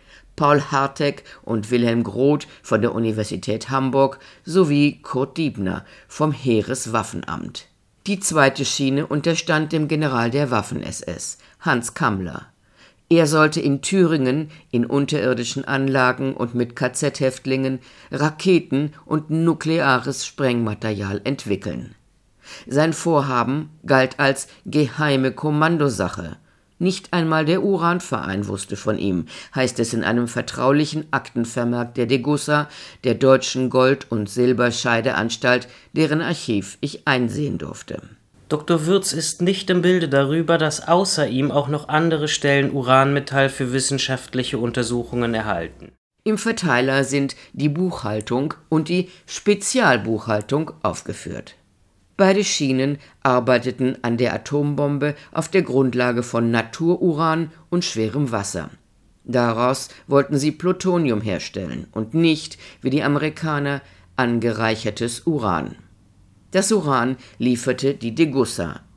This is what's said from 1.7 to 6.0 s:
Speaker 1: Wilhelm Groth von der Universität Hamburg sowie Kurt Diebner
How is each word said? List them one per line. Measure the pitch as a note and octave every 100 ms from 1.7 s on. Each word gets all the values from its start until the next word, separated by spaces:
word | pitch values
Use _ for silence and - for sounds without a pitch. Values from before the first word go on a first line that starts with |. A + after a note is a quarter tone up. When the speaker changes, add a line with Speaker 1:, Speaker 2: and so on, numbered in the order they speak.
Speaker 1:
Wilhelm | B2 A#2 A#2
Groth | A2+ A2+ C#3 D3 - -
von | - A2+
der | A2+ A2
Universität | A2+ G#2+ G#2 F#2 F#2+ A2 -
Hamburg | C3+ C3 C3+ C3+ - - - -
sowie | F3 D#3+ C#3+ D3 -
Kurt | - C3 C#3 -
Diebner | D3+ G#2+ F#2 F2 - -